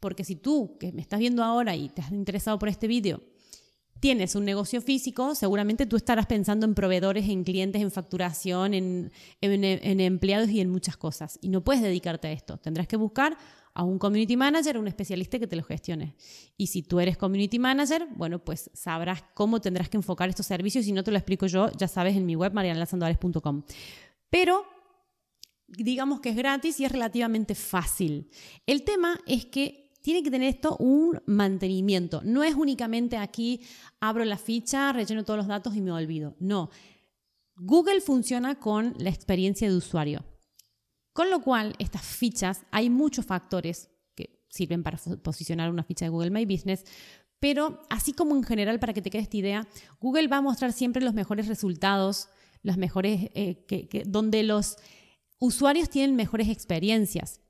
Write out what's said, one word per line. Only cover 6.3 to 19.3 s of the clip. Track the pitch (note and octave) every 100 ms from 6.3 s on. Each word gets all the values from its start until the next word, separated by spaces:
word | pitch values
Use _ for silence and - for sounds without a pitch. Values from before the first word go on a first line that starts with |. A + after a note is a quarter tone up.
| A3 G3 G#3+ A3
en |
proveedores, | G#3 G3 F#3 F#3+ G3 G3+
en | F#3+
clientes, | F3+ F#3 F#3+ G3+
en | G3+
facturación, | G3 F3 F#3 F3+ D#3+ F#3 F3+ F#3+
en, | G3+ F#3 F3+ F3+ - - _
en, | G3+ G3
en | G3 F#3+ - F#3+
empleados | F#3 F#3 F#3+ G3+ A3
y | G#3+
en | F3+
muchas | F3+ - -
cosas. | E3 - D3+ -
Y | F#3
no | F#3+
puedes | F#3 C4+
dedicarte | G#3+ F3+ F3 E3 D#3+
a |
esto. | D3+ - D3+
Tendrás | - D#3+ F3
que | A3+
buscar | G#3+ G#3+ C#4+ D#4+ - - _
a | -
un | F3 F#3
community | G3+ G#3 A3 B3
manager, | C4+ D#4 D#4 A#3+
un | G#3+
especialista | - G3 F3+ F3+ B3+
que | G#3+
te | E3+
lo |
gestione. | D#3 D3+ - D#3+ D3+ - - - - _
Y | F#3+
si | -
tú | D#3 F3+
eres | F3+ E3+
community | G3 G3 G3+ A#3
manager, | B3+ C4+ C#4+ D#4+ E4
bueno, | A3+ E3 E3+
pues | - D#3+ -
sabrás | - - E3 E3+ F#3 -